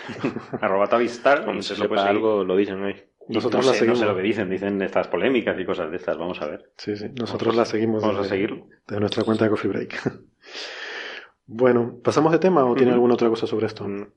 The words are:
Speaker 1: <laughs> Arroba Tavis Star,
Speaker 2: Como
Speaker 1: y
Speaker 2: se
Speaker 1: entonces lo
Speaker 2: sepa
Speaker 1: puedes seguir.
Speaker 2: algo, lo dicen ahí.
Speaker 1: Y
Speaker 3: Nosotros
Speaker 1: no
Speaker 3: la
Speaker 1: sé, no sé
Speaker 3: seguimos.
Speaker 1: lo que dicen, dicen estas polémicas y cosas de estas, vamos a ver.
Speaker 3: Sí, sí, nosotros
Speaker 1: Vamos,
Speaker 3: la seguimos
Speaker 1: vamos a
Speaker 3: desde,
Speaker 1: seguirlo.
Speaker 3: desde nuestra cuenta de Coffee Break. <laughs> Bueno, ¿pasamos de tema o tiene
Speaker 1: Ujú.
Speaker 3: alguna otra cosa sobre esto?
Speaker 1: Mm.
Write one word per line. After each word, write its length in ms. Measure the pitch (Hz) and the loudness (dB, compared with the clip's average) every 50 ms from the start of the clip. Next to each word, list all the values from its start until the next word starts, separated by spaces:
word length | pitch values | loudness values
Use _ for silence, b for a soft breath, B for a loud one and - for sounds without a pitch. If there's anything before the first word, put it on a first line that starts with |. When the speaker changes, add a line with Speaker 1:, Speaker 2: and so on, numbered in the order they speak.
| B | B
Speaker 1:
<laughs> 540 | B 110 - - 117 - 117 - - - - | B -10 -6 -6 -6 -6 -6 -10 -10 -8 -4
Arroba 260 | - 101 95 98 101 | -2 0 2 2 2
Tavis 240 | 101 120 120 123 117 - | 2 2 2 2 0 -2
Star, 300 | - - 135 143 151 - | 0 2 2 2 2 2
Speaker 2:
Como 140 | - 98 101 | -2 -6 -6
Speaker 1:
y 40 | 98 | -6
Speaker 2:
se 80 | - 101 | -6 -4
Speaker 1:
entonces 40 | 98 | -2
lo 60 | 104 | -2
Speaker 2:
sepa 40 | 104 | 0
Speaker 1:
puedes 140 | 107 101 98 | 0 2 2
seguir. 120 | 101 101 | 2 2
Speaker 2:
algo, 280 | 107 110 110 107 101 95 | 2 2 2 2 0 0
lo 120 | 90 90 | 2 2
dicen 280 | 95 101 98 98 95 98 | 2 2 0 -2 -6 -6
ahí. 100 | 98 98 - - _ _ _ - - | -8 -8 -10 -14 _ _ _ -10 -6
Speaker 1:
Y 40 | 113 | -4
Speaker 3:
Nosotros 300 | 107 95 123 107 123 127 | -2 -2 0 0 2 2
Speaker 1:
no 60 | 131 | 2
Speaker 3:
la 40 | 127 | 2
Speaker 1:
sé, 100 | 107 120 | 4 4
no 80 | 113 123 | 2 2
sé 60 | 123 | 2
Speaker 3:
seguimos. 160 | 110 104 98 | 2 0 0
Speaker 1:
lo 0 | 92 | 0
que 0 | 92 107 | 0 0
dicen, 220 | 107 110 101 92 | 0 -2 -2 -4
dicen 300 | 92 87 101 101 101 98 | -4 -4 -2 -2 -2 -2
estas 260 | 95 90 - 95 87 - | -2 -2 0 -2 -2 -2
polémicas 500 | - 87 92 123 135 117 104 101 87 87 | -2 0 0 2 2 0 0 0 -2 -4
y 60 | 90 | -4
cosas 260 | 92 92 82 85 78 | -6 -4 -4 -4 -6
de 60 | 85 | -6
estas, 200 | 90 - - 80 | -6 -4 -4 -4
vamos 240 | 76 82 90 90 - | -4 -4 -8 -8 -8
a 40 | 80 | -8
ver. 240 | 76 85 - - _ _ | -8 -10 -10 -14 _ _
Speaker 3:
Sí, 200 | - - 107 104 | -14 -8 -8 -8
sí, 100 | 101 104 - - 123 | -8 -8 -10 -8 -8
nosotros 300 | 113 104 - - 120 117 | -8 -6 -4 -2 0 2
Speaker 1:
Vamos, 80 | 113 | 2
Speaker 3:
la 80 | 117 113 | 2 2
seguimos 380 | - - 107 113 113 110 107 | 2 0 -2 0 0 0 0
Speaker 1:
vamos 160 | 104 107 98 98 | 0 0 0 0
a 40 | |
Speaker 3:
desde, 140 | 101 98 104 | -2 -2 -2
Speaker 1:
seguirlo. 320 | 95 101 - 127 - - - _ _ _ | -2 -2 -2 -4 -8 -14 -18 _ _ _
Speaker 3:
desde 140 | - 104 104 | -8 -4 -2
nuestra 240 | 104 98 - 113 107 | -2 -2 -2 -2 0
cuenta 200 | 110 110 - 113 | 0 2 2 2
de 40 | 110 | 2
Coffee 180 | 104 - - 101 | 0 0 -2 -2
Break. 300 | 98 - - - - - | -4 -4 -6 -8 -8 -6
<laughs> 200 | - 120 - - - _ _ _ B B B B B B B B B B B B B B B B B B B B _ | -6 -6 -6 -8 -18 _ _ _ B B B B B B B B B B B B B B B B B B B B _
Bueno, 520 | - 110 113 127 123 120 117 117 123 - - | -10 -2 2 4 4 6 4 2 -2 -4 -4
¿pasamos 300 | - - - 147 151 160 | -2 0 2 4 4 4
de 60 | 165 156 | 4 4
tema 260 | 165 190 180 151 131 | 4 4 4 4 4
o 100 | 123 120 | 4 6
tiene 160 | 135 127 123 | 6 8 8
Speaker 1:
Ujú. 20 | 123 | 8
Speaker 3:
alguna 200 | 120 123 120 120 | 8 6 4 4
otra 140 | 110 120 113 | 4 4 2
cosa 180 | 110 110 110 | 2 2 -2
sobre 200 | 101 113 107 110 | -2 -2 -2 -2
esto? 200 | 107 - - 104 101 | -2 -4 -6 -8 -8
Speaker 1:
Mm. 180 | 98 101 104 - _ | -8 -8 -10 -12 _